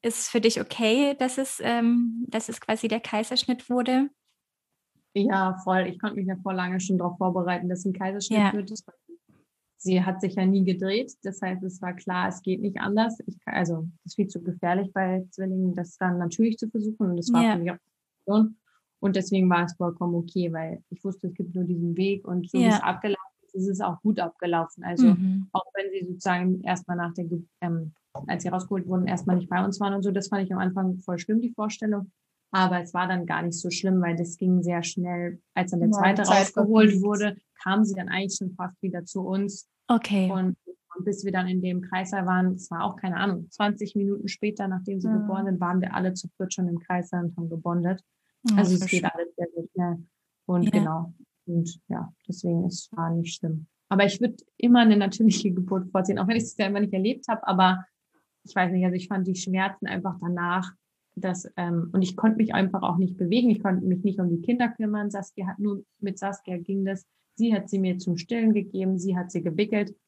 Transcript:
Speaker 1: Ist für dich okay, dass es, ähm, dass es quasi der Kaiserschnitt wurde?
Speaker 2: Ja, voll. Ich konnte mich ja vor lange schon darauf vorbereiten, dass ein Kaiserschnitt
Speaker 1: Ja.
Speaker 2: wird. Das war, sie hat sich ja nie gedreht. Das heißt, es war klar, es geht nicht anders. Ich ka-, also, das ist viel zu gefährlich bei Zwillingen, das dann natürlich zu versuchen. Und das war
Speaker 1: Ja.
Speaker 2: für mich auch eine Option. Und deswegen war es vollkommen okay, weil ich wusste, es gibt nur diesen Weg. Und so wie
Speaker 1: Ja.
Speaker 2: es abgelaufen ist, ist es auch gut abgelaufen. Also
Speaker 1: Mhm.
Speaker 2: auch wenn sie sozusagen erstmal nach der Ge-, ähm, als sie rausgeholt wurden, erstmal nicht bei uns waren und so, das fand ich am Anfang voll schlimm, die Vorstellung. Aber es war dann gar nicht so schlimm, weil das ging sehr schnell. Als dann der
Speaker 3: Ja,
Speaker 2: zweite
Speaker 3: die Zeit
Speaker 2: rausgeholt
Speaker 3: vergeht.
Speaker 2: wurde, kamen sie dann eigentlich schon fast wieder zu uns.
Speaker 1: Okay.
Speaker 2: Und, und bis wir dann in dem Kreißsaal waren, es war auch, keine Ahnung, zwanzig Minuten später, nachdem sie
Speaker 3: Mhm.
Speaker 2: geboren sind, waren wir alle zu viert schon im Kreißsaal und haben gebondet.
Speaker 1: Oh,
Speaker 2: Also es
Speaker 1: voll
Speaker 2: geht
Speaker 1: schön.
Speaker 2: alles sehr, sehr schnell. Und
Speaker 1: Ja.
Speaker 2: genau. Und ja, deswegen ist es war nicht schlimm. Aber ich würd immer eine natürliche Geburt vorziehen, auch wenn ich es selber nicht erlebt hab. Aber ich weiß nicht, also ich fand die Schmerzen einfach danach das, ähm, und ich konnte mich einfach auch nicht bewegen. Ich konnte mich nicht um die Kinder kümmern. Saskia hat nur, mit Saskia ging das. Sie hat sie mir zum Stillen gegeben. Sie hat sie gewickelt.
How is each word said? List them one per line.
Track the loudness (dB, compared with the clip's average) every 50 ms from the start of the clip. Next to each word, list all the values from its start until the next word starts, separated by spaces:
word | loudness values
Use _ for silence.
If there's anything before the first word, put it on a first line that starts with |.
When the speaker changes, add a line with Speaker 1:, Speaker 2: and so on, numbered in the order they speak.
Speaker 1:
Ist | -2 -2 -2 -2 -6 -2
für | 0 2
dich | 4 4 2 2
okay, | -6 -8 -4 0 2 2 4 4 2 2 2
dass | 0 -2 -2 0
es, | -4 -4 -4 -6 -4 -2
ähm, | 0 0 2 2 4 4 4 2 0 -2 -4 -6 -4
dass | -4 -6 -4 -6
es | -10 -10
quasi | -4 -4 -2 -2 0
der | -2 -2 -2
Kaiserschnitt | -4 -4 -4 -4 -2 -2 -4 -2 0 -2 -2 -4 -2 -2
wurde? | -2 0 2 2 2 2 2 0 _ _ _ _ _ _ _ _ _ _ _ _ _ _ _ _ _ _ _ _ _
Speaker 2:
Ja, | 0 2 2 4 2 2 0 -2 -2 0
voll. | 2 2 2 2
Ich | 0 -4 -6
konnte | -6 -6 -4
mich | -4 -4
ja | -4 -4 -4 -4
vor | -4 -4
lange | -2 -2 -2 -2 -4
schon | 0 0 0 0
darauf | 0 -2 -2
vorbereiten, | 0 0 0 0 0 0 0 -2 -2 -2
dass | -4 -4 -2 -4
ein | -4 -4
Kaiserschnitt | -2 -4 -4 -4 -6 -4 0 2 4
Speaker 1:
Ja. | 4 4 2
Speaker 2:
wird. | -2 -6 -8
Das | -12 -14 _
war, | -20 _ _ _ -20 -20 _ _ _ _ _ _ _ _ _ _ _ _
sie | _ 0 2 2 4 2
hat | 2 -2 -2
sich | -4 -2 0
ja | 2 2
nie | 4 4 4 4
gedreht. | 2 2 0 -2 -2 0 -2 -2 -4 -12 _ -12
Das | -12 -8 -6
heißt, | -6 -6 -4 -4 -8
es | -10 -10 -8
war | -8 -8 -8
klar, | -8 -8 -4 -2 -2 -2
es | -2 -4 -6 _
geht | -4 -2 -2
nicht | -2 -4 -4 -4
anders. | -4 0 2 2 2 2 0 -6 -10
Ich | -14 -14 -12
ka-, | _ -4 -2
also, | 0 0 0 -2 -4 -6 -8 -10 _ _
das | -10
ist | -4
viel | -2 -2
zu | -2 -4 -8 -6
gefährlich | -6 -6 -2 -2 0 0 0 -2 -2 -2
bei | -2 0 0 0 -2 -4 -6
Zwillingen, | -10 -6 -4 -4 -2 0 0 0 0
das | -2 -6 -8 -6
dann | _ -2 0 0 0
natürlich | -2 -2 2 2 2 2 2
zu | -2 -6 -4
versuchen. | -4 -4 -4 -4 -2 0 0 0
Und | 0
das | 0 0 2 4
war | 4 4
Speaker 1:
Ja. | 4 2
Speaker 2:
für | 0
mich | -2 -4
auch | -4
eine | -6 _ _ _ _ _ _ _ _ _ 2 4
Option. | 4 4 4 0 _ _ _ _ _ _ _ _ _
Und | -2 0 0
deswegen | 0 0 2 2 4 6 6
war | 6 4 2
es | 0 -2
vollkommen | _ -4 -4 -2 -2 -2 -2 0
okay, | -2 -2 -2 -2 -2 -2 -2 -4
weil | -6 -6 -8 -8 -12 _ _
ich | -18 -8 -8
wusste, | -8 -8 -6 -8
es | -8 -6
gibt | -6 -8 -6 -4
nur | -4 -2
diesen | -2 -2 -2 0 -2 0
Weg. | 0 0 0 0 -2 -4
Und | -4 -4 -4 -4 0
so | 2 4
wie | 6
Speaker 1:
Ja. | 6 6
Speaker 2:
es | 4 2
abgelaufen | 0 -2 -2 -2 -2 -2 -2 -6 -20 _ _
ist, | _ _ -4
ist | -2 -2 -2
es | -2 -2
auch | -2 -4 -4 0
gut | 0 0 0 2
abgelaufen. | -2 -4 -6 _ -2 0 0 0 0 -2 -8 -12 -8
Also | -4 4 6 8 8 8
Speaker 1:
Mhm. | 6 4 0 0 0 -2 -2 -4
Speaker 2:
auch | -4 -4 -4 _
wenn | -6 -6 -4
sie | -6 -6 -6
sozusagen | -6 -10 -4 -2 0 0 2 2 2 0 0
erstmal | 0 -4 -4 -4 -4 -6 -4
nach | -4 -4 -6 -6
der | -6 -6
Ge-, | -6 -6 -8 -8 _ _ _
ähm, | -4 -4 -4 -4 -4 -8 -12 _ _ _ _ -12 -6
als | -6 -6 -4 -2
sie | -2
rausgeholt | -4 -4 -4 -2 -4 -4 -2
wurden, | -2 0 0 0
erstmal | 0 -2 -2 0 0 0
nicht | 0 0 0
bei | -2 0 0
uns | 0 -2 -2
waren | -2 -2 -2
und | 0 -2
so, | 0
das | -2 -2 -2
fand | -2 -2 -2 -2
ich | -2 -2
am | -2
Anfang | -2 -2 0 0 0 0 -2 -4
voll | -4 -6 -6
schlimm, | -6 -2 0 0 0
die | 0 -2 -4
Vorstellung. | -4 -4 -6 -4 -4 -2 -2 -2 -2 -4 -8 _ _ _ _ _ _ _ _
Aber | 2 2 4 4 2 0
es | -2 -4 -4
war | -2 -2
dann | 0 -2 -2 -2
gar | -2 -4 -2 -2
nicht | -4 -4 -4
so | -6 -6
schlimm, | -4 -2 0 2 4 4
weil | 4 2 0
das | -2 -2 -6 -4
ging | _ 2 4 4 4 2
sehr | 2 -2 -2 -4
schnell. | -4 -4 -4 -4 -4 -4 -4 -4 -6 -8 -10 _ _ _
Als | -2 -2 0
dann | 0 2
der | 2 4
Speaker 3:
Ja, | 4
Speaker 2:
zweite | 4 4 4 4 4 4
Speaker 3:
die |
Zeit | 6 6 6
Speaker 2:
rausgeholt | 6 4 2 2 4 6 8 8 8 8
Speaker 3:
vergeht. | 8 4 2
Speaker 2:
wurde, | 2 0 0 0 -2 -2 -6 _ _ _ -8 -2
kamen | 0 4 4 4
sie | 2 2
dann | -4 -4 -4
eigentlich | -2 -2 -2 -2 -4
schon | -6 -6 -8 -6
fast | -8 -10 -10 -8 _
wieder | -6 -4 -4 -6 -10
zu | -8 -6 -6
uns. | -4 -2 -2 -2 -2 -4 -6 -10 -18 _ _ _ _
Speaker 1:
Okay. | 0 0 2 2 0 0 2 2 2
Speaker 2:
Und, | 0 0 0 0 -2 _ _ -20 -20 _ _ _ -12
und | -6 -4
bis | -4 -4 -2 -4
wir | -2
dann | -2 0 0
in | 0 0 0
dem | 0 0 -2 -4
Kreißsaal | -4 -4 -6 -6 -4 -4 -4 -2 0
waren, | 2 2 4 4 2 0
es | -2 -8 -8
war | -6 -4 -4
auch, | -4 -4
keine | -4 -6 -4 -2
Ahnung, | 0 0 -2 -2 -4 -8 -12
zwanzig | -6 -2 -2 -2 -2 -2 -6 -4 -2
Minuten | -2 0 0 -2 -2 -6
später, | -8 -6 -4 -4 -4 -4 -2 -4
nachdem | -4 -4 -4 -6 -6 -6 -2
sie | 0
Speaker 3:
Mhm. | 0 0 0
Speaker 2:
geboren | 0 0 -2 -2 0
sind, | 0 0 0
waren | 0 2 2 0
wir | 0 0 -2
alle | 0 -2 -2 -2
zu | -4 -10 -14 _
viert | _ -8 -6 -4
schon | -4 -2
im | -2 -2 -6
Kreißsaal | -4 -4 -4 -4 -2 -4 -4 -4 -4
und | -4 -6
haben | -6 -8 -6
gebondet. | -8 -6 -4 -2 -2 0 0 0 -2 -4 _ _ _ _ _ _ _ _ 0 2
Speaker 1:
Oh, | 4
Speaker 2:
Also | 6 6 6 4
es | 2
Speaker 1:
voll | 2
Speaker 2:
geht | 2 0 2
Speaker 1:
schön. | 0 0 -2
Speaker 2:
alles | -2 -6 -6 _
sehr, | -8 -8 -6 -6
sehr | -8 -10 -6 _
schnell. | -2 -2 -2 -2 -6 -8 _ _ _ _ _ _ _ _
Und | 0 2 4 4
Speaker 1:
Ja. | 4
Speaker 2:
genau. | 4 4 2 2 0 -4 -6 -8 -10 _ -20 _ _ _ _
Und | -2 -2 0 -2 -2 -6 -14 _
ja, | -8 -6 -6 -6 -10 -12 _ _
deswegen | -12 -10 -4 -2 0 0 0 0
ist | -2 -4 -6 -14 _
es | -6
war | -4 -2 -2
nicht | -2 -2 -2 -4 -6
schlimm. | -6 -4 -4 -4 -4 -8 _ _ _ _ _
Aber | 2 4 4
ich | 4 4 0
würd | -2 -2 -2 -6 _ _ _
immer | 0 6 8 8 10
eine | 10 8 8
natürliche | 6 4 2 2 4 6 6 6 4 2 0
Geburt | 0 0 -2 0 -2 -2 -2 0
vorziehen, | 0 0 2 2 0 0
auch | 2
wenn | 2 2
ich | 0 0
es | -2 -2
selber | -2 0 0 2 0
nicht | 0 0 0
erlebt | 0 0 0 0 -2 -2
hab. | -4 -4 -2 0
Aber | 0 4 6 6 6 6 2 -4 _ _ _ _ _ _ _ _ _ _ _ _
ich | -4 0
weiß | 2 2 2
nicht, | 4 2 2
also | 2 0
ich | 0 -4
fand | -2 -2 -2 0
die | -2 -2
Schmerzen | -4 -2 -2 0 0 0 -2 -2 _ -6
einfach | -4 -4 -4 -4 -6 -8 -6
danach | -4 -4 -2 -2 -2 0 0 -2 -2 -6 -10 _ _ _ _ _ _ _ _ -6
das, | -4 -4 -4 -4 -8 -12 _
ähm, | -6 -4 -2 -2 -2 -2 0 0
und | 0
ich | 0 0 0
konnte | 2 2 4 4
mich | 4 0 2 2
einfach | 0 0 2 0 0
auch | 0 0 2
nicht | 2 0 0 0
bewegen. | -2 -2 0 2 4 4 4
Ich | 2 2
konnte | 2 0 0 0 2
mich | 0 0 0 0
nicht | -2 0 0
um | 0 0
die | 0 -2
Kinder | 0 -2 0 0 0 -2
kümmern. | -2 -4 -4 -2 -2 -2 -4 -4
Saskia | -6 -6 -10 -10 _ -8 -8
hat | -8 -6 -4
nur, | -2 -2 -4 -4 -10 _ _ _
mit | -8 -8 -6 -4
Saskia | -6 -6 -6 -6 _ -8 -8
ging | -8 -4 -4 -2 -2 -2
das. | -2 -4 -6 _ _ _ _ _ _ _
Sie | 0 2 2 2
hat | 0 0 -2
sie | -2 0
mir | 0 0 0
zum | -2 -2 -2 -2
Stillen | -4 -4 -4 -2 2 4 4 4
gegeben. | 4 0 -2 -4 -2 -2 0 0 0
Sie | 0 -2 -2
hat | -2 -4 -4
sie | -6 -4
gewickelt. | -4 -2 0 0 0 2 2 0 -2 -2 -6 _ _